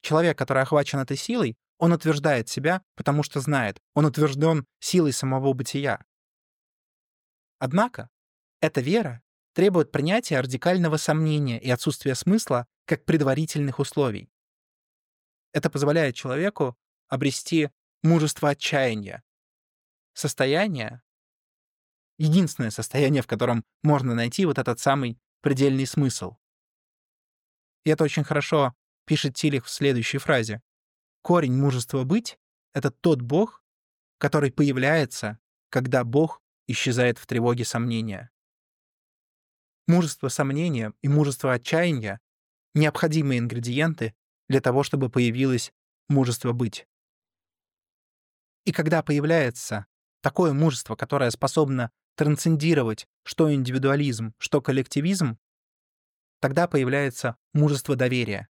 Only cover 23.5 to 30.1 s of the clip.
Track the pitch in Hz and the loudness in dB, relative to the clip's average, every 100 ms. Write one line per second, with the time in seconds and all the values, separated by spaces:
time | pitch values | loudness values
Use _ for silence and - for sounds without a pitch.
23.5 | 117 - _ 151 147 127 117 120 - 180 | 0 -4 _ 2 2 2 -2 -2 0 0
24.5 | 131 127 117 - 139 123 117 _ _ 143 | 0 -2 0 0 0 -2 -8 _ _ -2
25.5 | 131 139 135 135 - 135 - 95 - _ | 2 2 2 -2 0 0 -2 -10 -14 _
26.5 | _ _ _ _ _ _ _ _ _ _ | _ _ _ _ _ _ _ _ _ _
27.5 | _ _ _ 156 156 151 - 143 147 - | _ _ _ 0 2 2 0 -2 -2 0
28.5 | 156 135 - _ _ - 156 143 - 151 | 0 0 -4 _ _ -2 -2 -2 -2 -2
29.5 | 139 - - 139 123 113 | -2 -6 -2 0 0 -2